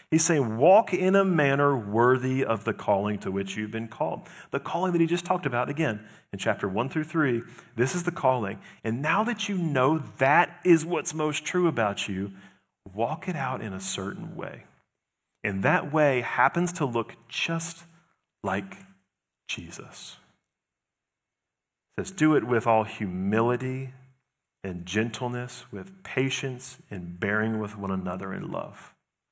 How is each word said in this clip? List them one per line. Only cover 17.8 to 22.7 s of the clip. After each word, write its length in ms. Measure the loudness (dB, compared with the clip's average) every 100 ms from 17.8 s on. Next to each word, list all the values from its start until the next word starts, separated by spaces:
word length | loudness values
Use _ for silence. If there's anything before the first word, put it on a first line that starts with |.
| -16 _ _ _ _ _
like 340 | -6 -4 -6 -14 -20 _ _ _ _ _ -12
Jesus. 680 | -10 -10 -14 -14 -16 -16 -18 _ _ _ _ _ _ _ _ _ _ _ _ _ _ _ _ _ -10
It 120 | -6
says, 40 |
"Do 240 | 2 4 4
it 100 | 4
with 200 | 2
all 180 | 4